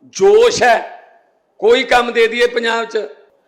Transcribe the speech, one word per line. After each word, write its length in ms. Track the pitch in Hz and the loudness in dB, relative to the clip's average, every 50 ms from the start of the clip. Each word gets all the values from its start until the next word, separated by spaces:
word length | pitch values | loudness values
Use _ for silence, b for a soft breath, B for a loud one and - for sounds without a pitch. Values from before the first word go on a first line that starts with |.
| _ | _
ਜੋਸ਼ 580 | - _ - 190 196 208 220 233 240 - - - | -20 _ 0 2 4 4 4 4 2 2 2 2
ਹੈ, 400 | 247 226 - - - - - - _ _ _ _ _ _ _ _ _ _ _ | 2 2 0 -2 -8 -18 -20 -20 _ _ _ _ _ _ _ _ _ _ _
ਕੋਈ 260 | - 214 240 254 262 | 0 2 2 2 0
ਕੰਮ 280 | 262 262 247 240 240 233 | 0 0 0 0 0 0
ਦੇ 140 | 233 226 | 0 0
ਦਈਏ 200 | 226 214 240 240 | 0 0 0 -2
ਪੰਜਾਬ 380 | 240 240 233 233 233 226 233 233 | -2 -2 -2 -4 -4 -4 -4 -6
'ਚ, 140 | 226 - 220 202 - - _ _ _ _ _ _ | -6 -6 -8 -8 -8 -14 _ _ _ _ _ _